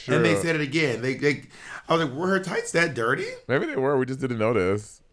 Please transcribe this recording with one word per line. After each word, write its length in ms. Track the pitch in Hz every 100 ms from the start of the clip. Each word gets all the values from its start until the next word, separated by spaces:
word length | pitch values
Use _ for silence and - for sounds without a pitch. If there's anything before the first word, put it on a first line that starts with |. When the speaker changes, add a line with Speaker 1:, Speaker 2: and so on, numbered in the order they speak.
| -
Speaker 1:
And 180 | - -
they 80 |
Speaker 2:
true. 80 | -
Speaker 1:
said 140 | 170 160
it 60 |
again. 420 | 143 156 147 113
They, 100 | 127
they, 300 | 131 151 139 - - - - -
I 60 | 165
was 80 | 156
like, 80 |
"Were 140 | 131 185
her 100 | 190
tights 320 | 185 453 453
that 240 | 165 170 123
dirty?" 320 | 113 - 453 508 -
Speaker 2:
Maybe 200 | 135 311
they 80 | 269
were. 200 | 131 139
We 120 | 127
just 120 | 131
didn't 200 | 131 117
notice. 640 | 110 117 90 104 107 - _